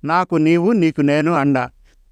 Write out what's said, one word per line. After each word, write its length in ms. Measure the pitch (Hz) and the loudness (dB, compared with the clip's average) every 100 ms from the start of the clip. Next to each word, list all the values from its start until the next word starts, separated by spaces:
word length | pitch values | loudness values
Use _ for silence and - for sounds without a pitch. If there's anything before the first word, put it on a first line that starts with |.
నాకు 320 | 143 170 185 165 | -2 -2 0 0
నీవు, 360 | 156 170 175 | 2 2 2
నీకు 300 | 233 165 151 | 0 0 0
నేను 300 | 143 147 156 | 0 0 0
అండ. 280 | 165 143 135 127 _ _ _ _ | 0 0 -2 -4 _ _ _ _